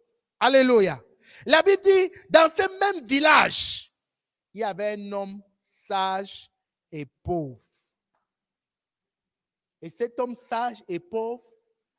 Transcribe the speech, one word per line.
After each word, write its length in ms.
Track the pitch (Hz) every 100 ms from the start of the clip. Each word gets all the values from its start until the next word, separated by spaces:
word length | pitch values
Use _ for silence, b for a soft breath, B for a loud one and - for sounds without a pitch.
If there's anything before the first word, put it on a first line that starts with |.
| _ _ _ -
Alléluia. 640 | 233 269 254 233 185 135 _ _ b b b
La 160 | 311
Bible 180 | 381 381
dit, 300 | 392 381 370 B B
dans 200 | 311 320
ce 140 | 349 381 381
même 260 | 403 381 214
village, 840 | 277 302 285 180 - - - - _ _ _ _ _ _
il 60 | 196
y 40 |
avait 360 | 214 180 208 208
un 120 | 202
homme 280 | 202 196 202 _ _
sage 920 | _ - - 196 190 190 202 - - _ _ _ _
et 140 | 156 143
pauvre. 540 | _ - 175 143 113 _ _ _ _ _ _ _ _ _ _ _ _ _ _ _ _ _ _ _ _ _ _
Et 80 | 165
cet 300 | - 233 240
homme 160 | 247 233
sage 480 | - 226 240 220 -
et 120 | 175
pauvre 440 | - 226 226 240 _ _ _ _ _